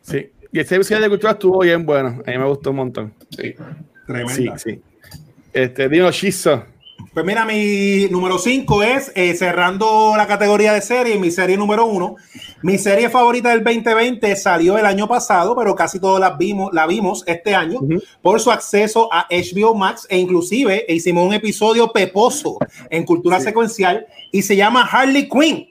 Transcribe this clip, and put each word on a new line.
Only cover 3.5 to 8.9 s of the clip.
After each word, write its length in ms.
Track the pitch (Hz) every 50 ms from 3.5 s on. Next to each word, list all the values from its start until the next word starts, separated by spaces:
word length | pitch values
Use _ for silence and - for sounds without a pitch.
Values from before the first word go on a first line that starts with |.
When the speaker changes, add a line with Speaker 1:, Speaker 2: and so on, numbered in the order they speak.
| 120 - - - 156 - - _ _ - _
Speaker 2:
Tremenda. 520 | - 127 120 120 123 131 139 123 113 -
Speaker 1:
Sí, 140 | - - 117
sí. 100 | 104 - _ _ _ _ _ - - - - - _ _ _ _ -
Este, 340 | 127 127 123 127 - 135 135
dino, 220 | 147 170 180 175
Shizo. 520 | - - 190 202 190 - - 170 143 117 107 - _ _ _ - _ - - _ _
Speaker 2:
Pues 120 | 160 160
mira, 200 | 185 208 233 226
mi 640 | 220 214 214 208 208 202 196 202 202 196 190 196 190
número 260 | 180 180 180 185 180
cinco 460 | 180 - 240 254 269 269 - 214 202 202
es, 280 | 233